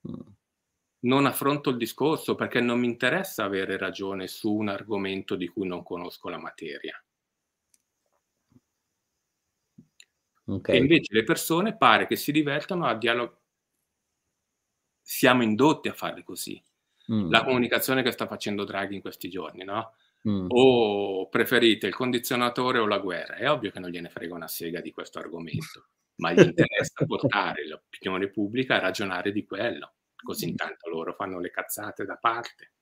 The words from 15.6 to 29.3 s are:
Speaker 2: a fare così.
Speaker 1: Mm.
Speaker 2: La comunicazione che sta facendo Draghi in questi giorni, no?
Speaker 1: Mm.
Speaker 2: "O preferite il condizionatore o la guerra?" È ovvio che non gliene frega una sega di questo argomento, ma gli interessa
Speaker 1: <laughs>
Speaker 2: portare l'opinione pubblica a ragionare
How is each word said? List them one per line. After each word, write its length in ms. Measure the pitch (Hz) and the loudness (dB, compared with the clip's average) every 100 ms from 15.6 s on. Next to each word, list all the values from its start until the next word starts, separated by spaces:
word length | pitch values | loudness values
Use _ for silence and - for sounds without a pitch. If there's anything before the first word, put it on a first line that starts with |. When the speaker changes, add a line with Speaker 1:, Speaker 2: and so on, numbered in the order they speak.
| 143 147 104 | 4 4 -4
Speaker 2:
a 40 | |
fare 280 | - 87 90 | -6 -10 -10
così. 380 | 90 90 - - _ _ _ _ - | -14 -12 -10 -12 _ _ _ _ -2
Speaker 1:
Mm. 180 | 110 90 | 0 4
Speaker 2:
La 140 | 82 | 4
comunicazione 580 | 135 123 120 120 - 131 | 4 2 2 2 2 2
che 100 | 120 | 2
sta 140 | - 107 | -2 -6
facendo 380 | 104 107 101 | -4 -4 -4
Draghi 300 | 101 98 98 | -4 -4 -6
in 60 | 98 | -8
questi 280 | 92 - 95 | -12 -12 -10
giorni, 360 | 90 78 87 | -8 -10 -12
no? 300 | 95 104 113 _ _ _ 110 | -6 -6 -8 _ _ _ -2
Speaker 1:
Mm. 180 | 101 90 | -2 2
Speaker 2:
"O 800 | 123 135 123 107 101 101 95 95 | 6 8 8 4 2 0 -2 0
preferite 580 | 117 113 123 117 101 101 | 0 4 6 6 4 0
il 80 | |
condizionatore 840 | - 127 123 - 123 123 131 127 123 | -2 -2 -2 -2 0 0 0 0 2
o 80 | 104 | 2
la 120 | 101 | 0
guerra?" 380 | 95 85 - 87 | -2 -6 -8 -4
È 120 | 127 | 0
ovvio 200 | 151 104 | 0 -2
che 100 | 92 | -6
non 100 | 90 | -8
gliene 200 | 85 85 | -8 -10
frega 240 | - 85 | -10 -10
una 140 | 87 80 | -10 -10
sega 320 | - 85 85 | -8 -6 -8
di 100 | 78 | -10
questo 260 | - 82 82 | -12 -12 -12
argomento, 680 | 78 82 82 - - - _ _ _ - | -12 -12 -8 -8 -8 -16 _ _ _ -4
ma 160 | - | 2
gli 100 | 180 | 8
interessa 600 | 170 - 135 - 156 - - | 8 8 2 2 -2 -2 -2
Speaker 1:
<laughs> 0 | |
Speaker 2:
portare 600 | - 135 104 87 76 76 | 0 2 2 2 -2 -8
l'opinione 640 | - _ - 98 92 98 | -12 _ -8 -4 -2 -2
pubblica 480 | - 101 120 127 110 | -2 -2 -2 0 2
a 40 | |
ragionare 520 | 92 95 101 90 101 | 0 -2 -4 -2 -2